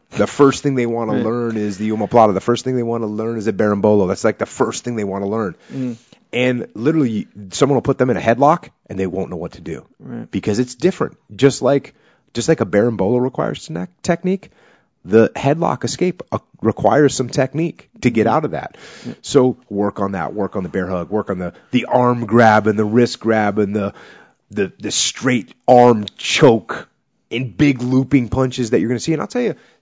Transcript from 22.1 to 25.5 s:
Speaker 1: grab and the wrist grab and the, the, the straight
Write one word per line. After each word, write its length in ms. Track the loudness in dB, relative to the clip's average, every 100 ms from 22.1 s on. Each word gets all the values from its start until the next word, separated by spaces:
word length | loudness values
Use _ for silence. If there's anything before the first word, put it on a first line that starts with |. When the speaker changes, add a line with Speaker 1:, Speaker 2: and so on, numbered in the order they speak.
| 0 2
Speaker 1:
grab 420 | 4 6 6 2
and 100 | 0
the 60 |
wrist 380 | 2 2 2 0
grab 360 | -2 0 0 0
and 140 | -2
the, 200 | -2 -4 -8 -20 -20 _ _ _
the, 220 | -6 -6 -6
the 120 | -8
straight 600 | -4 -4 -4 -2 -2 -4